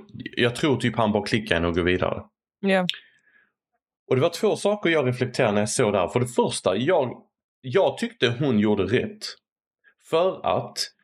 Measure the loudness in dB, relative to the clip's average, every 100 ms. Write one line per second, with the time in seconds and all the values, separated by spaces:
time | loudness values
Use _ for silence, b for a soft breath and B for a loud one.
0 | -8 -16 -10 -2 0 0 0 0 0 0
1 | 2 0 0 -2 0 0 0 0 2 0
2 | 0 -4 -10 _ _ _ 0 0 0 B
3 | B B B B B B _ _ _ _
4 | -2 2 2 0 0 0 0 0 0 2
5 | 0 0 -2 0 2 2 0 0 2 2
6 | 2 0 0 0 -2 -2 -2 0 2 0
7 | 0 -6 -16 _ _ _ -4 0 2 0
8 | -6 -2 -2 0 0 2 2 2 0 0
9 | -2 -8 -16 -16 _ _ _ _ b _
10 | _ 0 0 -2 -2 -2 -4 -8 -10 _